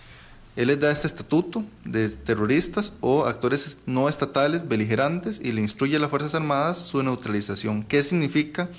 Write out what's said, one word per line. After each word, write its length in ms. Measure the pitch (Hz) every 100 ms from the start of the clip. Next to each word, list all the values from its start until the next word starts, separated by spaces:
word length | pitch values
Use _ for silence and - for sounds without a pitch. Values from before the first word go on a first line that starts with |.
| - - - - -
Él 140 | - 120
les 100 | 143
da 120 | 147
este 140 | 147 156
estatuto 580 | - - 156 180 226 214 -
de 260 | - 110 110
terroristas 800 | - - 110 107 139 175 - 208 -
o 240 | 120 139
actores 540 | 120 117 123 143 151 - -
no 240 | 127 139
estatales 580 | 151 139 139 143 170 160
beligerantes 720 | 113 107 113 143 175 226 208
y 100 | 131
le 100 | 110
instruye 340 | 107 - 135 151
a 20 |
las 120 | 147
Fuerzas 240 | 143 147
Armadas 420 | 160 156 139 151 175
su 260 | - 139
neutralización. 800 | 135 127 - 104 101 98 110 104
¿Qué 180 | 110 143
significa 680 | 143 175 143 151 151 - 175